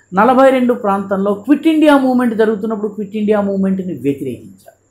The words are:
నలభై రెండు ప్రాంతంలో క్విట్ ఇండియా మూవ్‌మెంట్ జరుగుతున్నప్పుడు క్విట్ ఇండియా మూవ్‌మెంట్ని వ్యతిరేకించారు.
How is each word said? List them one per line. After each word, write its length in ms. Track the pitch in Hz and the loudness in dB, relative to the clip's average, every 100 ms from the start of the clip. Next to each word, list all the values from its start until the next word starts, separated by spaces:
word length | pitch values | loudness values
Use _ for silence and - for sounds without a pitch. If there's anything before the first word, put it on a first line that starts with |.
| _ | _
నలభై 360 | 185 240 254 269 | 0 2 4 4
రెండు 240 | 262 247 | 4 0
ప్రాంతంలో 600 | 240 202 196 190 196 202 | 0 -2 -2 -2 -2 -2
క్విట్ 320 | 202 262 294 320 | -4 0 0 2
ఇండియా 320 | 311 302 277 | 4 4 4
మూవ్‌మెంట్ 360 | 262 247 247 | 2 0 0
జరుగుతున్నప్పుడు 580 | 220 214 208 220 214 208 | 0 0 0 -4 -6 -6
క్విట్ 240 | 208 196 214 | -8 -8 -4
ఇండియా 240 | 208 208 | 0 0
మూవ్‌మెంట్ని 540 | 202 190 190 190 180 | 0 -2 -2 -2 -6
వ్యతిరేకించారు. 840 | 139 139 139 131 113 98 - - _ _ | -4 -4 -4 -8 -10 -16 -20 -20 _ _